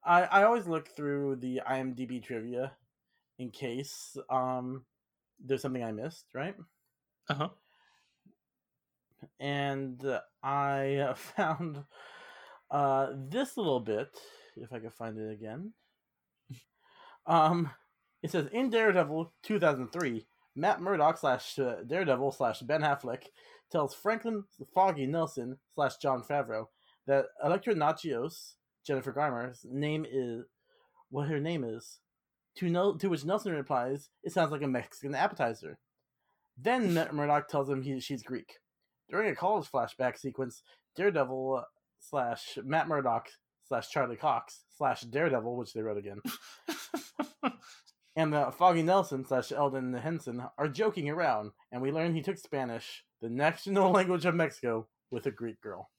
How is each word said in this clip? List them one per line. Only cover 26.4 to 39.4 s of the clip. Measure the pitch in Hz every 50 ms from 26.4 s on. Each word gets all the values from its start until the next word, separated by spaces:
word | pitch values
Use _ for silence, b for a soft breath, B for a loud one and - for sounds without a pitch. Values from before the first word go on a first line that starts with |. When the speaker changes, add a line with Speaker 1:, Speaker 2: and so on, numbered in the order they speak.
| 135 113 110 110 110 - b b b b b b b -
Speaker 1:
that | 139 139 131 - - - -
Elektra | 147 170 196 196 240 220
Natchios, | 165 151 151 160 156 - 165 135 117 120 156 170 - - - - _ _ _ _ _ _
Jennifer | - 147 131 131 135
Garmer's | - 135 151 151 127 117 120 127 123 - - -
name | 127 139 147 151 151 156 156 -
is, | 120 135 127 120 117 117 120 - _ b b b b b b b b b b b
what | - 131 147 139
her | 160 147
name | 143 160 175 160 131
is, | 117 110 113 - - - - _ _ _ _ _ _ _ _ _ _ _
to | - 180 175
Nel-, | 170 175 185 202 202 -
to | - 196
which | 175 151 135
Nelson | 156 190 214 214 214 170
replies, | 151 139 - 147 127 120 127 139 143 - - _ _ _
'It | -
sounds | 170 190 170 147
like | 151 143 147
a | 139
Mexican | 131 123 117 - - - - 143 143
appetizer.' | 131 170 208 202 - 143 117 113 107 - 80 71 - _ _ _ _ _ _ _ _ _ _ _ _ _ _ _ -
Then | 127 202 247 254 233 190 170
Matt | 165 160 - 147
Murdock | 147 147 147 147 147 147 -
tells | - 147 139 135
him | 143 135 131
he, | 139 139 131
she's | 123 - 143 127 -
Greek. | - 127 120 - _ - - _ _ _ _ _ _ _ _ _ _
During | - 185 220 208
a | 147
college | -